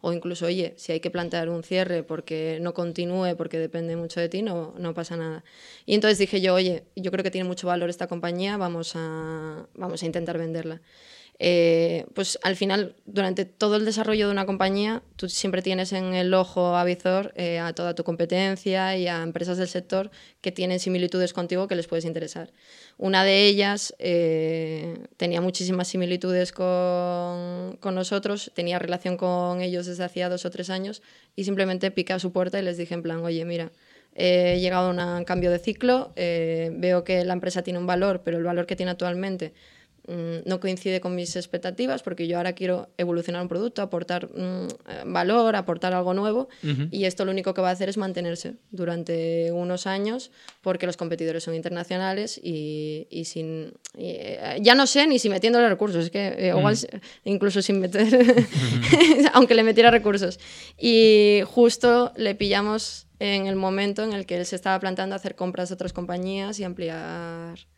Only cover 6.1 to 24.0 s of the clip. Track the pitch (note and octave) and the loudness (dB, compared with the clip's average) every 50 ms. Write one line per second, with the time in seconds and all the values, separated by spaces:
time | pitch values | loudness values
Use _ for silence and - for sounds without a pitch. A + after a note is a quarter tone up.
6.1 | G#3+ G3 G3 F#3+ - G3 F#3+ F#3+ F3+ F#3 F#3 F#3 F3 D#3+ - _ _ - F#3 F#3 | 4 4 2 0 0 0 2 4 2 4 2 2 -2 -4 -8 _ _ -8 -6 -4
7.1 | F3+ F#3 F#3+ F#3+ F3+ F#3+ F#3 F3+ F3+ F3+ - F3+ F3 F3 F3 E3+ F3 F3 F3+ F3 | -4 -2 -2 -2 -4 -4 -4 -4 -6 -4 -2 -2 -2 0 -2 -4 -4 -6 -6 -8
8.1 | F3+ E3+ E3 F3 F3 F3 F#3 G3 G#3 G#3 F#3+ F3+ E3+ E3+ E3 - - E3 D#3+ D#3+ | -6 -6 -4 -4 -4 -2 -4 -4 -4 -4 -4 -4 -4 -6 -8 -8 -8 -8 -8 -6
9.1 | D#3+ D#3+ D#3+ D#3+ D#3+ D#3+ D#3 D#3 D3+ D#3+ E3+ - _ - F#3 F3+ E3+ D#3+ F3+ E3 | -8 -8 -8 -8 -8 -10 -10 -10 -12 -14 -16 -18 _ -12 -10 -10 -8 -6 -6 -6
10.1 | D#3+ F3 E3+ E3+ E3+ E3 E3 E3 D#3+ E3 D#3+ D#3+ D#3+ E3 _ _ _ - - - | -4 -4 -6 -4 -6 -6 -6 -4 -6 -6 -8 -8 -12 -12 _ _ _ -20 -20 -20
11.1 | - - - - _ _ - F3 F3 F3 E3+ E3 E3 E3 E3 E3+ E3+ E3+ - - | -20 -20 -20 -20 _ _ 0 2 4 6 6 6 6 4 4 2 0 -2 -6 -8
12.1 | - - G3 F#3 - - - F#3+ F#3+ F3+ G3+ G3 F#3+ G3+ G#3 F3+ - _ _ - | -6 -4 -4 -4 -4 -2 -2 -2 -2 0 -2 0 0 0 -2 -4 -8 _ _ -8
13.1 | G3+ G3 G3 F#3 F#3 F#3+ G3 F#3+ _ _ A3 G#3 G#3 G#3+ A3 G#3+ G#3+ G#3+ A3 A3 | -4 -2 -2 0 -2 -2 -4 -6 _ _ 0 2 2 2 0 0 0 -2 0 0
14.1 | G#3+ G#3+ G#3 G3+ G3+ G3 F#3+ F#3+ G3 F#3+ F#3+ F#3+ G3 G3+ G3+ G#3+ A3+ - - _ | 2 2 2 0 0 -2 -2 -2 -2 0 0 0 0 0 0 -2 -2 -4 -8 _
15.1 | _ - - F3+ - - - G3 F#3 F#3 F#3 F#3+ F#3 F#3 F#3 F#3 G3 F#3+ F#3 F#3 | _ -10 -8 -6 -6 -4 -4 -2 -2 -2 -2 -2 -2 -2 -2 -2 -4 -4 -2 -2
16.1 | F#3 F#3 F3+ F#3 F#3 F#3 F#3 F#3 - F#3 F3+ F3+ F3 F3 F3 F3+ F3+ F3+ - F#3 | 0 0 2 4 4 2 2 2 0 0 0 2 2 2 2 2 0 0 0 0
17.1 | F#3 F#3+ G3+ - - - F3+ E3+ E3+ E3+ E3 E3+ E3 - F3 F3 F3 F3 E3 - | 0 0 -2 -4 -8 -6 -4 -4 -4 -4 -4 -6 -6 -6 -6 -6 -4 -4 -4 -4
18.1 | E3+ E3 E3+ E3+ F#3 F#3 F#3+ G3 F#3+ F#3 - G3+ F#3 F#3+ F#3+ F#3+ F#3+ F#3 F3+ F3 | -2 -2 -2 -2 0 0 0 0 -2 -2 -2 -2 0 0 0 0 -2 -2 -2 -2
19.1 | F3 E3 E3 E3 D#3+ E3+ E3+ F3+ F3+ F3+ F#3 F3+ - F3+ F3+ _ - F#3+ G3 G#3 | -2 -4 -4 -6 -6 -6 -4 -4 -2 -4 -4 -4 -4 -8 -6 _ -4 -4 -4 -4
20.1 | _ - - - _ _ - F#3 F3+ - F3+ F3+ F3+ F3+ F3+ F#3+ F#3 F3+ F3+ F3+ | _ -20 -20 -20 _ _ -8 -8 -6 -4 -4 -2 -2 -2 -2 -2 -2 0 -2 0
21.1 | - F#3 F3+ F3 F3 - F3 E3+ F3+ F3+ F#3+ G3 F#3+ F3 E3+ E3+ - E3 E3 E3 | 0 0 -2 0 -2 -4 -4 -2 -2 -2 -2 -2 -2 -4 -4 -4 -4 -4 -4 -4
22.1 | E3 D#3+ E3 D#3 - E3+ E3 - _ _ _ _ - - - - _ _ - F#3+ | -6 -6 -8 -10 -10 -14 -14 -16 _ _ _ _ -20 -20 -20 -20 _ _ -2 2
23.1 | G3 F#3+ F#3+ G3 G3 G3 G3+ G3+ G3+ G3 G3+ G3+ G3+ G#3 - - - _ | 4 4 6 6 6 8 8 8 6 6 4 2 2 -2 -4 -8 -10 _